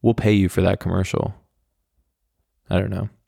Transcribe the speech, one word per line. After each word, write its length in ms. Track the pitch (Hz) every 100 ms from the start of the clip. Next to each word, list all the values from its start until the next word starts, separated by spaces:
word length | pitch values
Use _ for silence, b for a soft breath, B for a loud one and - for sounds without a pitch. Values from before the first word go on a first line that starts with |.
"We'll 120 | 113
pay 200 | 117 107
you 140 | 104 95
for 140 | -
that 180 | 92 92
commercial." 540 | - 90 92 - - 101 _ _ _ _ _ _ _ _ _ _ _ _ _
I 80 | 92
don't 140 | 98
know. 180 | 95 104 _